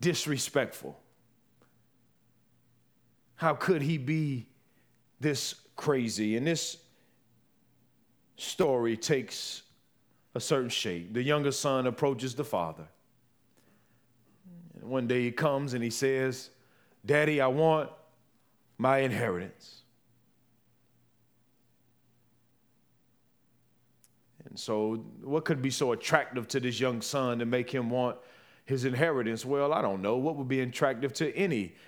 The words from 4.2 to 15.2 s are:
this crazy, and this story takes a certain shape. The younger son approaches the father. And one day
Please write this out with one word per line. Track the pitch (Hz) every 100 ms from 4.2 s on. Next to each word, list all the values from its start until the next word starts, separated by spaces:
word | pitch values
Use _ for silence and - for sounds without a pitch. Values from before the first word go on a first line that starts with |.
| 151 131 110 _ _ _ _ _ _ -
this | 147 135 - - - -
crazy, | - 135 117 101 107 113
and | 143
this | 160 - - _ _ _ _ _ _ _ _ _ _ _ _ _ _ _ -
story | - - 175 127 117 113
takes | - 143 131 - - - - _ _ _ _ _ _
a | 123
certain | - 139 120
shape. | - 110 87 87
The | 110
younger | 131 147 143
son | 131 147 135 127
approaches | 117 143 131 127
the | 123
father. | 147 98 82 80 78 _ _ _ _ _ _ _ _ _ _ _ _ _ _ _ 185 175 170 -
And | 110
one | 131 117
day | 123